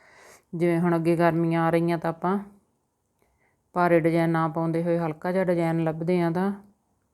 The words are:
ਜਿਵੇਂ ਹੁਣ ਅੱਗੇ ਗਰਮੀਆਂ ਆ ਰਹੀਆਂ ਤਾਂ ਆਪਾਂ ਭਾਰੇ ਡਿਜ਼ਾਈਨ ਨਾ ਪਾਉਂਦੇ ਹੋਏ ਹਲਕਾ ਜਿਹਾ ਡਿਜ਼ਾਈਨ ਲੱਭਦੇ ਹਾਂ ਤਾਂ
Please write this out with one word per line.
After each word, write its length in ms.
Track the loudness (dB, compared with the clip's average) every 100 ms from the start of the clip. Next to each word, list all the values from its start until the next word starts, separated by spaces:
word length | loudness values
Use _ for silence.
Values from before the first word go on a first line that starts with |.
| -20 -20 -20 -20 -12
ਜਿਵੇਂ 240 | -2 0 2
ਹੁਣ 160 | 2 2
ਅੱਗੇ 200 | 0 2
ਗਰਮੀਆਂ 460 | 2 2 0 0
ਆ 80 | 2
ਰਹੀਆਂ 280 | 2 0 -2
ਤਾਂ 120 | -4
ਆਪਾਂ 280 | -4 -4 -4 -6 -20 _ _ _ _ _ _ _ _ _ _ _
ਭਾਰੇ 260 | 0 4 4
ਡਿਜ਼ਾਈਨ 300 | 4 2 0
ਨਾ 160 | 0 -2
ਪਾਉਂਦੇ 340 | -2 -2 -2
ਹੋਏ 160 | -2 -2
ਹਲਕਾ 340 | -2 -6 -4
ਜਿਹਾ 120 | -2
ਡਿਜ਼ਾਈਨ 400 | 0 0 0 0
ਲੱਭਦੇ 360 | -2 -4 -2 0
ਹਾਂ 100 | 0
ਤਾਂ 220 | 0 -4 -6 -14 _ _ _ _